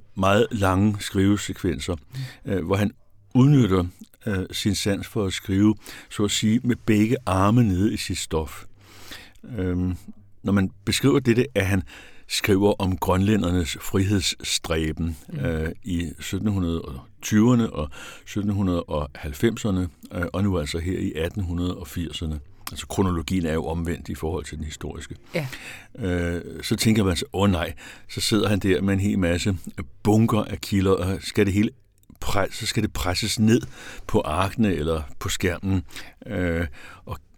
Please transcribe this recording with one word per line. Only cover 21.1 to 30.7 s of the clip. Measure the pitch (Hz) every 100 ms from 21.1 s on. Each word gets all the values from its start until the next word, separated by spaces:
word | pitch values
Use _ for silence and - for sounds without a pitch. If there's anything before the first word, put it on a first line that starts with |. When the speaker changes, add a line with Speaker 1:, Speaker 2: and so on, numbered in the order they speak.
Speaker 1:
atten | - 82 107
hundrede | 87 87 90 -
og | -
firserne. | - 78 - 82 76 71 - -
Altså, | - -
kronologien | - 95 85 78 92 82
er |
jo | 80 71
omvendt | 85 85 82 -
i |
forhold | - 78 82
til | 71 76
den |
historiske. | 76 - 78 80 - - -
Speaker 2:
Ja. | 170 131 - - - - -
Speaker 1:
Øh, | 101 87 85 87 - -
så | - 107
tænker | 113 110
man | 95 85
så, | -
"Åh | 92 101
nej," | 85 82 - - - -
så | -
sidder | - 110 98
han | 101
der | 98 80
med | 98
en | 98
hel | 101 104
masse | 87 87 104 92 - - 95 -
bunker | 104 107 113 107
af | - 104
kilder, | -